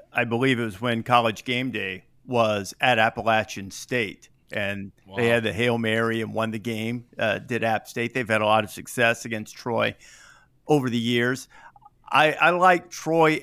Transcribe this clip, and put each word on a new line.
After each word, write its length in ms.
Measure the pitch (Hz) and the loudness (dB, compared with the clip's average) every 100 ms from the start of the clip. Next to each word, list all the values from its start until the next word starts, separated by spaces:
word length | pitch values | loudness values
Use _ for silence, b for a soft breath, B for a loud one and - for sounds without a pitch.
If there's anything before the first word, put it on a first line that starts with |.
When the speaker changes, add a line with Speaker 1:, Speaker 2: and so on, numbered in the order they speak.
| - | -8
Speaker 1:
I 100 | - | -4
believe 340 | 120 117 131 120 | 0 2 2 2
it 60 | |
was 160 | 113 98 | -2 -4
when 240 | 120 117 | -2 -2
College 400 | 110 123 117 101 | 2 4 4 0
Game 280 | - 123 131 | -4 -4 -4
Day 340 | 107 98 92 _ _ - | -6 -6 -8 _ _ -4
was 480 | 120 113 104 95 - | 0 2 0 -4 -2
at 180 | 131 117 | 2 4
Appalachian 760 | 113 117 107 110 107 - 98 | 2 2 0 2 0 -8 -12
State, 580 | - - 127 101 - _ _ - | -14 -6 -4 -4 -6 _ _ -12
and 380 | - 101 101 98 - - 98 | -6 -6 -6 -10 -16 -12 -2
they 120 | 117 | 2
Speaker 2:
Wow. 60 | 117 | 2
Speaker 1:
had 80 | |
the 100 | 110 | 0
Hail 240 | 101 120 117 | -2 0 0
Mary 420 | 113 110 113 113 | 0 0 0 -2
and 120 | 107 | -4
won 180 | 107 113 | -4 -4
the 80 | 110 | -6
game, 460 | 117 110 113 120 - - | -6 -6 -6 -6 -10 -4
uh, 220 | 113 104 | -2 -2
did 240 | - 117 | -4 -4
App 240 | 113 107 - | 0 -2 -4
State. 260 | - 117 | -6 -4
They've 140 | 131 113 | -4 -2
had 140 | 110 | 0
a 40 | 107 | 4
lot 200 | 110 104 | 2 2
of 40 | |
success 540 | - - - 117 117 | -8 -10 0 0 0
against 320 | 120 110 107 - | -4 -10 -10 -12
Troy 400 | 123 113 110 - B B B B B _ - | -4 -2 -2 -4 B B B B B _ 0
over 220 | 151 127 | 2 2
the 80 | 117 | -2
years. 480 | 117 120 120 131 - B B B B _ - | 0 0 0 -2 -10 B B B B _ -2
I, 220 | 135 156 | 2 2
I 160 | 143 160 | 4 2
like 400 | 175 185 180 175 | 4 4 4 0
Troy 500 | - 160 165 160 156 | -10 -2 4 4 4